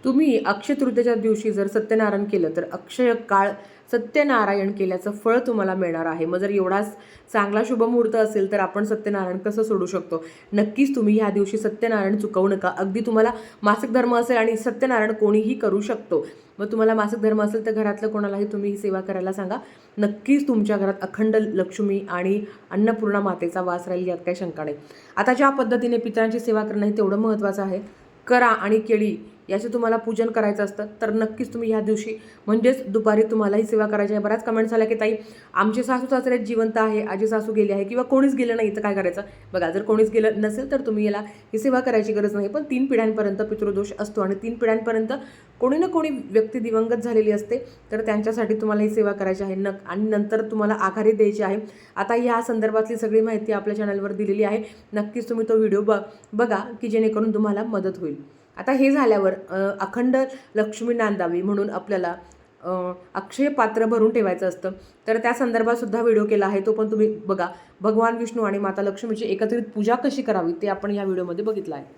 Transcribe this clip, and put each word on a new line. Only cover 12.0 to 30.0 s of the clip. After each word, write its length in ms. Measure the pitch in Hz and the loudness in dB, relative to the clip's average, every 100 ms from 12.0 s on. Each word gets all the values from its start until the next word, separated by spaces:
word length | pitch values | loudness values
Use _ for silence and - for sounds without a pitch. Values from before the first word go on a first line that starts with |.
| 196 208 | 0 0
चुकवू 300 | 202 185 196 | 0 2 2
नका. 260 | 196 185 180 | 2 -2 -2
अगदी 220 | 196 208 | -2 -2
तुम्हाला 320 | 240 220 226 233 - - | 2 4 4 0 -14 -2
मासिक 300 | 208 208 254 | 0 2 2
धर्म 220 | 247 240 | 2 2
असेल 220 | 240 240 240 | 2 2 2
आणि 200 | 220 220 | 2 0
सत्यनारायण 540 | 240 220 262 240 214 | -4 -2 0 2 0
कोणीही 420 | 220 208 214 214 | 2 4 4 2
करू 280 | 262 214 196 | 0 0 0
शकतो, 460 | 208 214 - 160 151 - - - | -2 -6 -2 -2 -2 -14 -20 -8
मग 60 | 202 | -4
तुम्हाला 220 | 220 220 | 2 2
मासिक 260 | 220 208 220 | 2 0 0
धर्म 220 | 214 214 | 2 2
असेल, 240 | 208 220 | 0 0
तर 60 | 220 | -2
घरातलं 380 | 214 214 208 220 | -2 -2 -2 -4
कोणालाही 360 | 214 202 196 | -2 -2 -2
तुम्ही 260 | 208 208 202 | -4 -2 -4
ही 60 | 202 | -2
सेवा 240 | 202 190 | -4 -4
करायला 320 | 190 185 190 | -4 -4 -4
सांगा. 240 | 190 185 247 - - - - | -4 -6 -6 -8 -20 -14 -2
नक्कीच 500 | 208 208 - 285 285 | -2 -2 2 2 4
तुमच्या 300 | 226 208 208 | 0 2 0
घरात 160 | 196 190 | 0 -2
अखंड 340 | 190 - 220 | -8 0 2
लक्ष्मी 680 | 220 214 190 185 - 202 196 196 | 2 0 -2 -2 -2 -2 -2 -4
आणि 320 | 175 190 208 208 - - | -4 0 -2 -4 -16 -6
अन्नपूर्णा 480 | 190 214 220 214 202 | 2 2 2 0 0
मातेचा 420 | 202 180 175 185 | 0 -2 -4 -2
वास 260 | 180 175 185 | -4 -4 -4
राहील, 200 | 180 185 | -4 -4
यात 100 | 175 | -4
काही 180 | - | -6
शंका 280 | 180 180 156 | -6 -6 -6
नाही. 140 | 151 147 - - - | -8 -10 -14 -20 -10
आता 180 | - - | -2 0
ज्या 160 | 254 277 | 4 4
पद्धतीने 480 | 277 226 233 240 233 | 2 0 0 2 0
पितरांची 420 | 226 226 226 233 | 0 0 0 0
सेवा 240 | 233 214 | 0 0
करणं 220 | 214 208 | 0 0
हे 120 | 208 214 | 0 2
तेवढं 200 | 196 202 | 0 2
महत्त्वाचं 440 | 220 208 202 202 | 0 0 -2 -2
आहे, 180 | 196 185 208 - - - - | -4 -4 -8 -20 -20 -20 0
करा 200 | 247 240 | 4 4
आणि 320 | 220 202 220 | 2 2 2
केळी 520 | 214 214 208 - - - - | 2 2 2 -4 -12 -20 -4
याचं 240 | 196 233 | -4 -2
तुम्हाला 240 | 233 226 | -2 0
पूजन 300 | 226 | 0